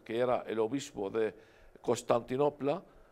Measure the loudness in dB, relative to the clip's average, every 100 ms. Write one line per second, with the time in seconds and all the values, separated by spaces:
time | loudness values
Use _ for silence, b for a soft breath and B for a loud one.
0 | -4 0 2 0 0 0 0 -2 -6 -6
1 | -2 0 0 B B B B -6 -2 0
2 | 2 0 0 0 0 0 -2 -4 b b
3 | b